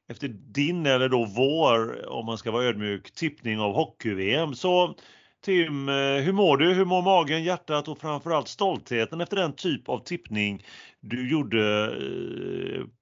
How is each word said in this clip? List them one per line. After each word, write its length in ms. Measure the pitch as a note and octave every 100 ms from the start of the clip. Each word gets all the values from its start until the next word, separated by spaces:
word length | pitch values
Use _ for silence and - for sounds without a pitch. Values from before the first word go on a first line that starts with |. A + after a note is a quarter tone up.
| -
efter 180 | - C#3+
din 580 | G#2 - G2+ D3 F3 D3+
eller 240 | C3 B2+
då 160 | B2+ A2+
vår, 840 | G2 C3+ D#3 D3+ A#2 A2+ A#2+ -
om 160 | C3 A2+
man 120 | A2+
ska 140 | A#2+
vara 140 | A2+ B2
ödmjuk, 460 | G#2 G#2 G2+ -
tippning 480 | - E3 D3 A#2+ G#2+
av 140 | G#2+
hockey-V 640 | G#2 D#3+ - A2+ G2 F#2+ C3
M? 200 | D#3+ B2+
Så 400 | F#3 F3+ F3+ - - - _ _ -
Tim, 440 | F#3 E3 C#3+ C#3
eh, 60 | C#3
hur 360 | C#3 C#3 C#3
mår 260 | G3 G3 C#3
du? 160 | E3
Hur 120 | F#3 F#3
mår 160 | F#3
magen, 420 | F3+ F#3+ D3+ D#3+
hjärtat 440 | E3 F3+ - D3+ C#3+
och 120 | D3+
framförallt 480 | D#3 D3 D3 D#3+ A#2+
stoltheten 720 | - G3 D#3+ - A#2+ A2 E3
efter 160 | E3+ G3+
den 160 | E3+
typ 360 | C3+ F#3 C#3 -
av 100 | B2+
tippning 640 | - F3 - G#2+ G#2 G2 - - - _
du 300 | A2 A#2+ B2+
gjorde, 540 | D#3 B2+ A2 G#2+ G#2 G#2+
eh, 1000 | - C2+ F2 F2+ F2+ F2+ F2+ F2 - B2 -